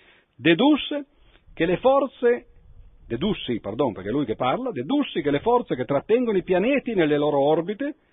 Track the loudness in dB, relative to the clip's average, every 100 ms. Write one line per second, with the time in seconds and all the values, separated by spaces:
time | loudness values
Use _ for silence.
0 | _ _ _ -2 2 4 4 2 0 -8
1 | -8 _ _ _ -20 -4 -2 2 4 4
2 | 0 0 0 0 -4 -20 -20 -20 -20 -20
3 | -10 -4 -2 -4 -4 -6 -6 -2 -4 -4
4 | -6 -4 -4 -2 -2 -2 -4 -8 -4 -2
5 | -2 -4 -2 -2 2 0 0 -4 -2 -2
6 | 0 0 2 -2 0 0 2 0 0 0
7 | 2 2 2 2 2 2 0 -6 -8 -10
8 | _